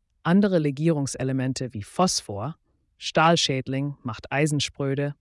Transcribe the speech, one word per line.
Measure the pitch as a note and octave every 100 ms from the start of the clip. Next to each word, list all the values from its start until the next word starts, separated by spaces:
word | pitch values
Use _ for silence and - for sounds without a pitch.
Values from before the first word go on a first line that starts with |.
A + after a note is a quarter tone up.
| _ _
Andere | E3 F#3 G3+ F3+
Legierungselemente | D3+ C3+ D#3+ D3+ C3+ - C3 C3 C3 C3 B2+ G#2+
wie |
Phosphor, | G2+ - F#3 - - G2+ B2 - _ _ _ _
Stahlschädling, | - - D#3+ E3+ - C3+ B2+ C3+ C#3+ C#3
macht | A#2+ A2 -
Eisen | C3+ D#3 D3
spröde, | - - C#3 C3+ C#3+ -